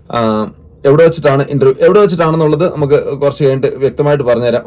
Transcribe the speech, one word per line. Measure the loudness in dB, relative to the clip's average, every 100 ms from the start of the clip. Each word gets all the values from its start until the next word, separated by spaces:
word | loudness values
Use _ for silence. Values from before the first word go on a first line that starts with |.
| -10
ആ, | -4 -2 -2 -6 -12 -20 -4 2
എവിടെ | 4
വെച്ചിട്ടാണ് | 4 2 0 0 -2
ഇന്റർവ്യൂ, | 0 0 2 4
എവിടെ | 4
വെച്ചിട്ടാണെന്നുള്ളത് | 2 0 -2 0 0 0 -2 -2
നമുക്ക് | 0 0 -2 -4
കുറച്ച് | -4 0
കഴിഞ്ഞിട്ട് | -2 0 -2 -2
വ്യക്തമായിട്ട് | -4 -2 -2 0
പറഞ്ഞുതരാം. | 0 0 0 -2